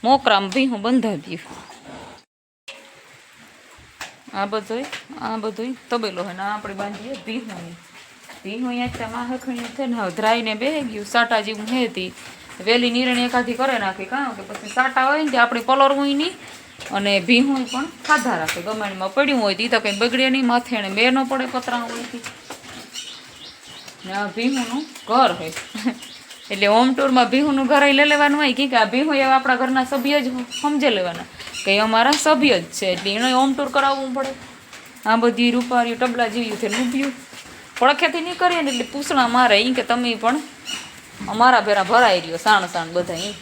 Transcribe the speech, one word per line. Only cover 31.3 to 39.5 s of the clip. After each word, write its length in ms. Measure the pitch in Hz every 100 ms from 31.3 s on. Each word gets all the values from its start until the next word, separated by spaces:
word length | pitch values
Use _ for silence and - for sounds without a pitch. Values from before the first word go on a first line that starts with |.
| - - - -
કે 100 | 202
એ 20 |
અમારા 340 | 220 220 254
સભ્ય 480 | 294 311 302 285 196
જ 40 |
છે, 220 | 170 - 294
એટલે 260 | 277 196
એનો 280 | 202 254 254
હોમ 140 | 269
ટૂર 160 | 262 285
કરાવવું 440 | 285 277 277 269
પડે. 160 | 247 269 269 - - - - - - 214
આ 100 | 226
બધી 360 | 240 233 240
રૂપારીઓ 440 | 240 240 247 233 226
ટબલા 320 | 254 240 226
જેવી 240 | 220 226
છે, 160 | 208 220
ઊભી 360 | 214 254 254 277 247 - - - - - -
પડખેથી 420 | 254 285 330 330
નીકળીએ 400 | 330 349 359 349
ને 100 | 285
એટલે 120 | 247
પૂછણા 440 | 247 285 285 285 240
મારે, 320 | 240 247